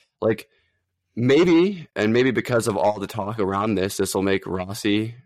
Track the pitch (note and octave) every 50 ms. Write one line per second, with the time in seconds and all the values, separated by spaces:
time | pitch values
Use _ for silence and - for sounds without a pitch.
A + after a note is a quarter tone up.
0 | _ _ _ - - A2 A2 G#2 - _ _ _ _ _ _ _ _ _ _ _
1 | _ _ - A2 A#2+ B2+ C3+ D#3 F3 F3+ E3 E3 F3+ G#3 G3+ E3+ D3+ - - -
2 | G#2+ A2 A2+ B2 C3 C3 A2+ A#2 A2 - B2 A#2 G#2+ A2+ G2+ E2+ E2 G#2 G#2 G#2
3 | G2 F2+ - A2+ F#2+ G2+ A2 A2+ G2 F#2+ G2 G2 G#2 A2+ G#2+ F#2 F#2 G2+ - -
4 | G2 - - G2 F#2+ G2 G2 G2 - F#2+ F#2 F#2 F2+ F#2+ G2+ - - G#2 G2+ G#2+
5 | A2 A2+ A#2+ - -